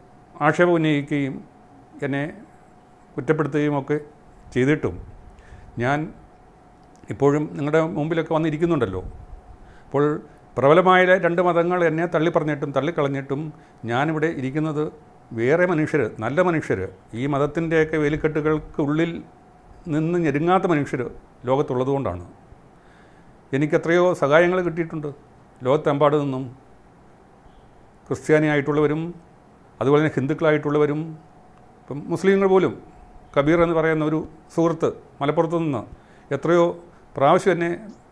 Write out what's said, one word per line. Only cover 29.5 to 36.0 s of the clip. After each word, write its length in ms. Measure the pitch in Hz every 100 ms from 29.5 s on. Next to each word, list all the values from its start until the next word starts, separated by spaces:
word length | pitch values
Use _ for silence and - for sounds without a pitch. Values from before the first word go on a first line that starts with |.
| - - -
അതുപോലെ 200 | 123 147
തന്നെ 120 | 156 -
ഹിന്ദുക്കളായിട്ടുള്ളവരും 840 | 135 151 165 151 147 147 147 147 160 156 - - - - - -
ഇപ്പം 160 | - 139 151
മുസ്ലിങ്ങൾ 360 | 165 190 196 196
പോലും 200 | 190 156 - - - - - - 143
കബീർ 220 | 143 170
എന്ന് 120 | 170 165
പറയുന്ന 260 | 160 160 151
ഒരു 100 | 156 - - -
സുഹൃത്ത് 360 | - 165 160 139 - - -
മലപ്പുറത്ത് 380 | 143 151 165 170
നിന്ന് 200 | 165 123 - -